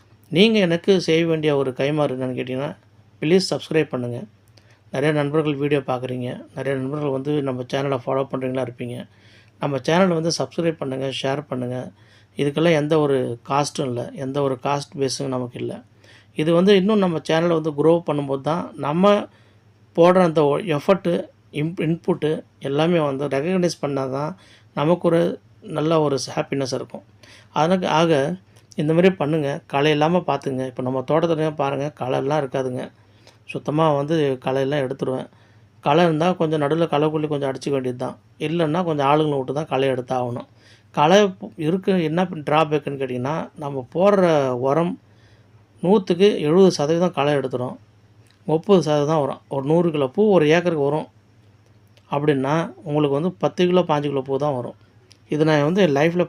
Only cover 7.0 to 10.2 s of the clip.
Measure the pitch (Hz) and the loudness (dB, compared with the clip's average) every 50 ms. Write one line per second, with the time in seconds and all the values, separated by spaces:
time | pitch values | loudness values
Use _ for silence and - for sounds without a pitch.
7 | 147 147 135 135 135 147 147 151 139 139 127 123 127 123 - 139 139 143 139 131 | -4 -4 -4 -4 -4 -2 -2 -2 -2 -4 -6 -6 -8 -6 -4 -4 -2 -2 -4 -4
8 | 127 - 135 135 139 131 - 135 127 131 127 131 131 123 120 - 127 120 120 127 | -4 -2 -2 -2 -2 -4 -6 -6 -6 -4 -4 -4 -6 -6 -8 -12 -12 -10 -10 -12
9 | - - _ _ _ - - - _ _ _ _ - 147 143 131 123 - 156 175 | -14 -16 _ _ _ -20 -20 -20 _ _ _ _ -6 -4 -4 -4 -2 0 2 4
10 | 196 190 175 160 | 4 2 2 0